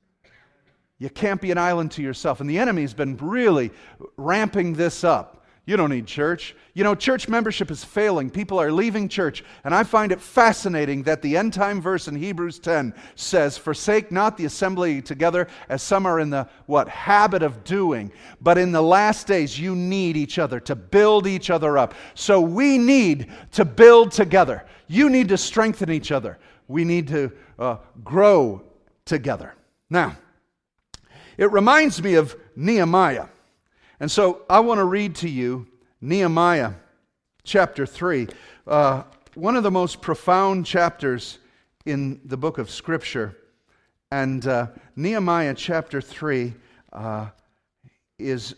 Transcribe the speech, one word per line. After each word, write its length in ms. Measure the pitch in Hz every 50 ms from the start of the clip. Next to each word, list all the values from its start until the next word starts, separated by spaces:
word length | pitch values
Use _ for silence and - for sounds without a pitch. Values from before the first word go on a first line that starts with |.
| _ _ _ _ _ _ _ _ _ _ _ _ _ _ _ _ _ _ _ -
You 100 | 131 135
can't 320 | - - 208 202 196 196
be 100 | 196 180
an 80 | 175 175
island 340 | 175 180 175 170 160 151
to 100 | - 160
yourself. 380 | 143 135 123 - - 151 127 -
And 100 | 139 143
the 80 | 156 190
enemy's 340 | 262 240 196 165 143 131
been 240 | 107 151 143 135 131
really 540 | 120 143 170 226 254 247 208 165 139 120 110 - - - - - - - - _ -
ramping 560 | 139 160 185 214 214 208 208 202 175 175 160
this 280 | 151 170 165 - -
up. 300 | 175 165 147 104 - - - _ _ _ _ _ _ 170
You 80 | 208
don't 140 | 196 160 143
need 160 | 135 120 107
church. 480 | - - 147 147 160 175 - - - - _ _ _ -
You 100 | 185 202
know, 100 | 208 202
church 340 | - - 262 254 247 - 220
membership 440 | 226 233 220 220 - - 170 -
is 100 | 156 -
failing. 480 | - - - 208 214 208 185 151 131 131
People 300 | - 196 208 190 196 180
are 100 | 156 156
leaving 380 | 156 175 226 233 196 214 202 190
church. 340 | - 196 180 143 - - - - - - -
And 100 | 139 170
I 80 | 202
find 300 | 226 - 226 214 214 196
it 80 | 180 185
fascinating 840 | - - - 262 226 226 214 - - 190 170 151 147 139 139 139
that 200 | 127 156 156 151
the 140 | - 143 151
end 180 | 175 214 220 -
time 260 | 175 202 202 202 190
verse 260 | 156 185 190 165 -
in 80 | 156 147
Hebrews 460 | 143 170 202 190 165 175 170 147 -
ten 340 | - 165 170 - 123 113 - - - - -
says, 420 | - - - 185 175 147 143 139 -
"Forsake 540 | - 160 147 - - 208 214 220 214 -
not 240 | 170 190 208 214 -
the 80 | - 165
assembly 580 | 143 - - 196 190 190 180 180 165 147 135
together, 460 | 131 - 151 135 165 170 165 180 165 - - - - -
as 140 | 131 131
some 240 | - - 196 196 190
are 140 | 180 165 160
in 100 | 151 147
the," 180 | 143 139 123 - - - _
what, 220 | - 147 143 123 -
"habit 540 | - - - - 202 208 214 208 190 180
of 220 | 160 143 117 107 -
doing." 480 | - 185 202 185 165 139 113 104 101 - - - - - -
But 180 | 123 170 175 180
in 120 | 180 180
the 100 | 170 160
last 460 | 160 165 180 202 208 214 214 - -
days, 320 | - 196 175 147 131 107 135
you 160 | 170 190 185
need 420 | 180 180 180 196 190 185 175 156
each 220 | 151 143 - - 180
other 220 | 156 127 127 120
to 160 | - - 139
build 500 | 113 90 - 190 202 208 214 214 208 185
each 240 | 196 190 180 - -
other 260 | 170 160 160 151 147
up. 180 | 135 120 - - - - - -
So 260 | - - - 202 185
we 380 | 165 165 170 226 277 285 269 247
need 480 | 233 254 277 262 220 170 147 135 117 - - - - -
to 120 | - 214 190
build 480 | 143 110 - 233 233 233 233 233 185
together. 520 | - 220 202 160 185 190 165 135 110 - - - - - _
You 240 | - 160 233 302 277
need 180 | 254 254 247 185
to 60 | 196
strengthen 540 | 180 - - - 220 220 220 208 - 196 165
each 220 | 160 147 - -
other. 260 | 147 131 107 98 85 - _ _ _ _ _ -
We 160 | 131 165 165
need 240 | 170 170 175 156 135
to, 240 | 156 147 139 120 - - - _ _ -
uh, 200 | 120 127 117 - - - _ 120 107
grow 580 | - 156 190 208 208 196 160 131 113 98 95 - - _ _ _ _ _ _ _
together. 500 | - 165 143 117 139 113 95 - - - _ _ _ _ _ _ -
Now, 260 | 160 175 151 101 - - _ _ _ _ _ _ _ _ _ _ _ _ _ _ - - _ _ _ - - - -
it 140 | - 196 208
reminds 500 | 208 196 202 240 285 311 311 269 - 170
me 140 | 165 196 170
of 220 | 160 151 127 - - - _ -
Nehemiah. 720 | 127 151 208 233 202 170 165 175 190 180 156 127 110 - - _ _ _ _ _ _ _ _ _ _ _ _ _ -
And 120 | 143 147
so 320 | - 202 202 180 175 175 - -
I 100 | 185 220
want 160 | 233 233 226
to 80 | 202 190
read 300 | 180 190 208 208 196 156
to 120 | - 170 165
you 380 | 139 127 123 123 127 127 117 - _ _ _ _ _ _
Nehemiah 720 | 120 135 180 202 190 170 160 170 175 175 170 151 120 104 92 - _ _ _ _ _ _ _ _ _ _ _ _ _
chapter 420 | - - 196 175 - - 147 135
three, 420 | - - - 170 180 160 131 113 104 - - - - - _ -
uh, 380 | - 147 147 147 135 135 135 135 - _ _ _ _ -
one 220 | 160 170 214 254
of 60 | 247
the 80 | 214 196
most 320 | 185 185 175 160 - -
profound 640 | - 175 151 - - 180 180 190 196 196 196 185 160
chapters 720 | - - 180 170 170 - - 143 131 123 117 - - - - _ _ _ _ _ _ _ _ -
in 340 | 151 143 139 139 135 139 - -
the 100 | 131 135
book 220 | 131 143 160 151 143
of 120 | 113 -
Scripture. 640 | - - - 160 165 160 - - - 123 110 101 - - _ _ _ _ _ _ _ _ _ _ _ _ _ -
And, 360 | 139 139 135 131 131 131 120
uh, 200 | 135 127 120 120 107 - - _ _ -
Nehemiah 580 | 135 156 196 226 214 185 175 170 170 156 139 131
chapter 480 | - - - 170 160 156 - 143 139
three, 520 | - - - - 156 151 135 127 120 120 113 - _ _ _ _ _ _
uh, 360 | - 104 110 110 107 107 110 104 - _ _ _ _ _ _ _ _ _ _ _ _ _ _ _ _ -
is 360 | - 135 131 120 107 - -